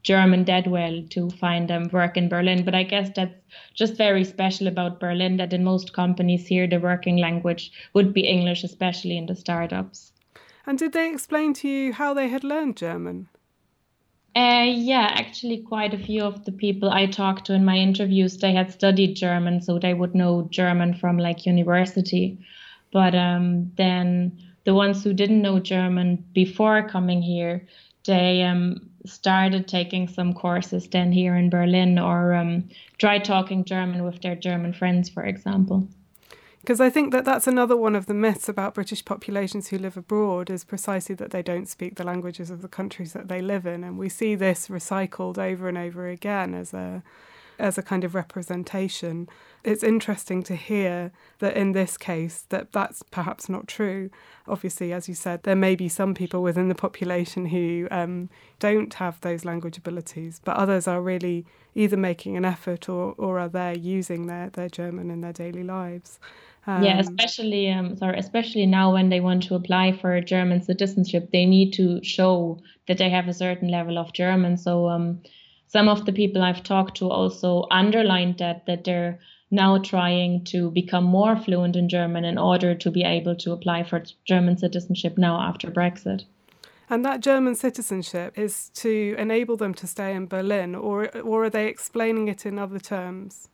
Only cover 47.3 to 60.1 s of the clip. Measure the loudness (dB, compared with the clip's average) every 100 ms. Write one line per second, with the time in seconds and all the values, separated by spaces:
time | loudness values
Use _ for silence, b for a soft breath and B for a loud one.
47.3 | B B B -4 -4 -4 -4 -2 -6 -6
48.3 | -10 -8 -8 -6 -6 -6 -6 -8 -8 -10
49.3 | B B B -4 0 2 0 0 -6 -4
50.3 | -6 -4 -8 -4 -2 -2 -4 -8 b b
51.3 | b -4 0 0 0 -2 -4 -6 -4 -6
52.3 | -8 -8 -8 -4 -4 -4 -8 -12 -8 -8
53.3 | -8 -8 -8 -8 -6 -6 -4 -10 B B
54.3 | B -10 -8 -6 -6 -6 -6 -8 -10 -8
55.3 | -6 0 2 2 2 -2 -2 -4 -2 -4
56.3 | -2 0 0 0 -2 -6 -6 -4 -4 -4
57.3 | -6 -4 -2 -2 -2 -4 -4 -4 -6 -10
58.3 | b b _ 0 0 0 -4 -6 -6 -6
59.3 | -6 -6 -8 -8 -10 -10 -10 -10